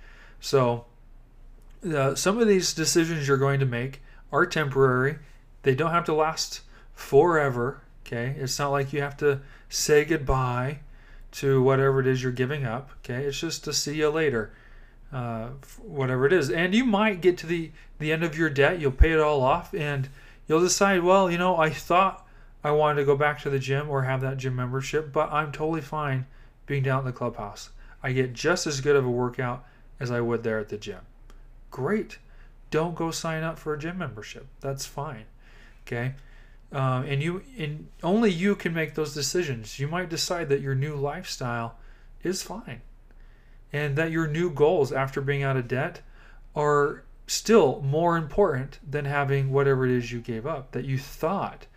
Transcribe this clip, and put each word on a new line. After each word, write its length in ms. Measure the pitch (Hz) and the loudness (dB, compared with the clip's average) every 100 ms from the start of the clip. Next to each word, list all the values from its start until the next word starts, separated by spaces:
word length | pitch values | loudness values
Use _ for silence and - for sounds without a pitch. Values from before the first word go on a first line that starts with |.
| - - - - | -20 -20 -20 -16
So, 480 | - 139 123 120 - - - - - - - - - - 190 | 0 2 4 0 -6 -20 -20 -20 -20 -20 -20 -20 -20 -12 -4
uh, 220 | 151 135 | 0 0
some 240 | - 180 220 | 0 0 4
of 80 | 226 | 4
these 260 | 190 165 | 4 2
decisions 540 | - 156 175 165 165 139 | -2 0 2 2 0 0
you're 100 | 139 | 2
going 220 | 139 139 | 2 2
to 80 | 135 | 0
make 340 | 120 131 139 - - - | -2 -6 -10 -18 -20 -4
are 160 | 143 180 | 0 2
temporary. 720 | 165 147 131 135 127 131 156 - - - - | 0 0 4 4 4 0 -2 -10 -20 -20 -4
They 120 | 139 | 0
don't 160 | 131 160 | 2 2
have 140 | 170 | 0
to 100 | 165 | 2
last 460 | 156 156 160 - - - - - | 2 2 0 -6 -10 -16 -20 -20
forever. 840 | - - 139 175 160 139 120 120 - - - - | -18 2 6 6 6 2 0 -2 -6 -14 -20 -10
Okay? 300 | 120 123 147 | -6 -4 -6
It's 180 | 131 - | -6 -4
not 120 | 143 | -2
like 220 | 139 135 | 0 -2
you 100 | 147 | -2
have 140 | 143 135 | -4 0
to 240 | 147 135 - - - | 2 2 -2 -20 -10
say 360 | - - 147 | -4 4 4
goodbye 760 | 151 160 135 131 127 123 127 147 - - - - - | 4 2 2 0 0 0 -2 -6 -12 -20 -20 -20 -18
to 280 | - 139 135 | -4 2 4
whatever 400 | 127 135 135 135 | 4 4 4 2
it 60 | 131 | 2
is 160 | 131 | 0
you're 80 | 127 | -2
giving 340 | 123 127 151 | -2 -2 -2
up. 260 | 127 117 139 - | -4 -6 -8 -14
Okay? 260 | - 123 | -8 -6
It's 160 | 143 135 | -4 -4
just 240 | 165 - | -6 -6
to 80 | - | -6
see 240 | 139 - 151 | -4 -4 0
you 140 | 151 | 0
later. 440 | 156 156 117 107 - - - - - - | 2 0 0 -4 -10 -20 -20 -20 -20 -14
Uh, 360 | 135 120 113 117 139 | -8 -6 -8 -10 -14
f-, 200 | - - | -18 -20
whatever 460 | 220 151 131 127 139 | -12 -4 -2 2 4
it 60 | |
is. 180 | 180 139 | 4 2
And 220 | 170 180 | 0 2
you 120 | 208 | 2
might 360 | 262 196 220 185 | 2 4 2 2
get 160 | 180 175 | 2 2
to 80 | 160 | 0
the, 260 | 175 160 - - - | -4 -4 -12 -20 -6
the 140 | 151 | -2
end 100 | 160 | 0
of 160 | 170 156 | -2 0
your 100 | 160 | 0
debt. 300 | 135 143 180 | 4 4 4
You'll 140 | 143 | 0
pay 180 | 127 160 | 6 6
it 80 | 160 | 6
all 240 | 151 147 | 4 4
off, 320 | 127 165 170 | 4 2 0
and 340 | 175 147 143 135 - - - - | -6 -4 -4 -6 -10 -20 -14 0
you'll 140 | 156 | 4
decide, 420 | 180 - 196 185 | 4 4 4 4
Well, 260 | 175 190 190 | 6 6 4
you 100 | 170 | 2
know, 180 | 185 170 | 2 2
I 140 | 156 | 2
thought 540 | - - 175 190 180 - - - - | 0 2 4 4 0 -12 -20 -20 -8
I 80 | 147 | 0
wanted 300 | 151 151 147 | 2 2 2
to 60 | 139 | 2
go 100 | 139 | 2
back 240 | 147 143 | 2 0
to 100 | 147 | -4
the 80 | 139 | -4
gym 320 | 127 139 147 | -2 -4 -2
or 140 | 139 | -2
have 160 | 131 131 | -2 -2
that 160 | 131 135 | -4 -6
gym 180 | 131 | -6
membership, 580 | 127 123 131 131 147 151 | -4 -4 -4 -4 -4 -2
but 200 | 156 151 | -2 0
I'm 180 | 151 151 | -2 -2
totally 300 | 135 156 165 | -4 -4 -4
fine 460 | 135 156 147 131 131 - - - - | -4 -6 -4 -4 -6 -14 -20 -18 -6
being 140 | 143 | -2
down 160 | 131 131 | 0 -2
at 40 | |
the 140 | 131 123 | -2 -6
clubhouse. 520 | 123 117 104 - - - - - | -6 -6 -10 -12 -18 -20 -20 -10
I 120 | 135 | -4
get 200 | 131 127 | -2 -2
just 320 | 117 151 180 | -2 0 0
as 160 | 165 135 | -2 -2
good 140 | 135 | 2
of 100 | 143 | 4
a 60 | 127 | 2
workout 540 | 123 123 120 127 123 - - - - | 0 -2 -2 -6 -6 -12 -20 -20 -10
as 140 | 127 | -4
I 80 | 120 | -2
would 240 | 117 117 | 0 -2
there 160 | 113 110 | -2 -4
at 80 | 104 | -4
the 80 | 104 | -10
gym. 220 | 104 92 - - - - - - - | -10 -14 -16 -20 -20 -20 -20 -20 -16
Great. 460 | - 135 214 - - - - - - - | -6 -2 -2 -4 -12 -20 -20 -20 -20 -4
Don't 240 | 151 170 | -2 -2
go 160 | 165 165 | -2 -4
sign 320 | 151 165 160 | -4 -6 -4
up 160 | 160 160 | -6 -6
for 160 | 160 | -6
a 40 | 151 | -6
gym 200 | 160 185 | -6 -8
membership. 480 | 156 110 - - - - | -8 -10 -14 -16 -20 -10
That's 260 | 135 135 - | -8 -8 -8
fine. 380 | - 147 113 107 - - - - - | -10 -10 -10 -16 -20 -20 -20 -20 -20
Okay? 300 | - 120 123 135 - - - - - | -8 -4 -4 -6 -14 -20 -20 -20 -10
Um, 320 | 143 131 127 127 | -4 -2 -2 -2
and 140 | 139 | -2
you, 220 | 156 180 - - | -2 -4 -8 -8
and 300 | 151 156 - - | -8 -8 -12 -8
only 260 | 170 208 226 | 0 2 4
you 240 | 165 196 | 2 0
can 180 | 196 190 | 0 -2
make 220 | 165 156 | -2 -4
those 180 | - 151 | -4 -4
decisions. 680 | 147 139 180 165 117 107 - | -4 -4 -2 -2 -4 -10 -8
You 80 | 143 | -6
might 200 | 170 175 | -4 -4
decide 400 | 165 - 180 160 | -4 -4 -4 0
that 100 | 139 | 0
your 160 | 139 131 | 0 -2
new 180 | 151 | -2
lifestyle 800 | 143 143 160 180 - 127 120 117 - - - - - | -4 -6 -6 -10 -8 -6 -4 -6 -10 -20 -20 -20 -10
is 220 | 170 190 | -6 -6
fine 380 | - 190 - - - - - - - - - - - | -6 -12 -12 -16 -18 -20 -20 -20 -20 -20 -20 -20 -10
and 240 | 147 147 139 | -6 -4 -2
that 160 | 165 | -2
your 160 | 160 156 | -2 -2
new 200 | 151 180 | -2 -2
goals 440 | 139 147 175 127 | 2 2 4 0
after 280 | 139 135 147 | -2 -4 -4
being 220 | 135 143 | -2 -2
out 140 | 139 135 | 0 -2
of 100 | 120 | -2
debt 360 | 123 160 - - - - - - | -2 -4 -8 -18 -20 -20 -20 -10
are 480 | 156 147 147 143 - - - - | -2 2 4 2 -2 -14 -20 -8
still 540 | - - 220 147 - | -4 4 6 6 2
more 360 | 139 151 170 165 | -2 0 2 0
important 640 | 156 - 196 131 139 - 151 | 0 2 2 2 -6 -12 -8
than 180 | 147 139 | -6 -2
having 440 | 143 139 139 135 | 0 2 2 2
whatever 340 | 135 139 131 | 2 4 4
it 60 | 127 | 2
is 220 | 127 120 | 0 -2
you 80 | 120 | -8
gave 260 | 117 113 131 | -8 -8 -6
up 240 | 151 131 | -8 -8
that 140 | - | -8
you 140 | 139 131 | -4 -6
thought 680 | - - 156 190 110 - - | -6 -6 -4 -2 -4 -8 -18